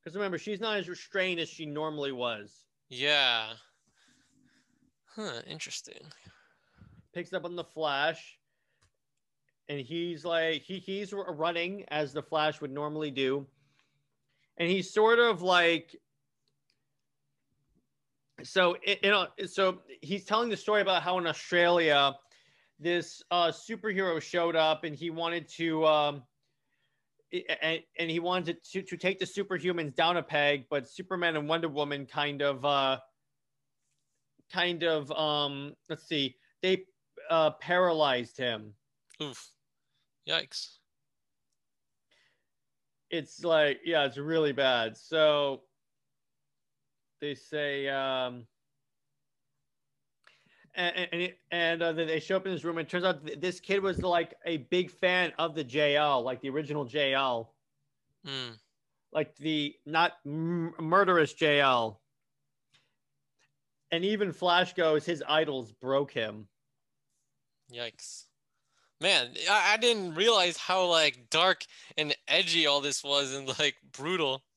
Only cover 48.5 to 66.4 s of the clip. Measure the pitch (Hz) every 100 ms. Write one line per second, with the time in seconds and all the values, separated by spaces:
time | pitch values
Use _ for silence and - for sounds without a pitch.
48.5 | _ _ _ _ _ _ _ _ _ _
49.5 | _ _ _ _ _ _ _ _ _ _
50.5 | _ _ - 175 180 175 170 180 180 _
51.5 | 170 165 165 170 160 165 156 - 190 190
52.5 | 175 165 165 156 180 185 156 151 147 180
53.5 | 180 - 196 190 175 185 175 170 - 170
54.5 | 160 123 180 180 - 180 180 175 - 165
55.5 | 156 131 135 147 143 151 135 123 127 135
56.5 | 139 147 147 135 143 139 135 135 120 113
57.5 | _ _ _ _ _ _ _ - 135 123
58.5 | 110 _ _ _ _ _ 156 147 _ 151
59.5 | 156 147 - - 160 170 - 143 151 165
60.5 | 175 165 - 160 180 190 175 147 - 156
61.5 | 143 139 123 113 - _ _ _ _ _
62.5 | _ _ _ _ _ _ _ _ _ _
63.5 | _ _ _ _ 170 185 214 202 - 180
64.5 | 175 180 - 160 156 143 151 - 151 156
65.5 | 135 113 107 127 135 139 135 110 107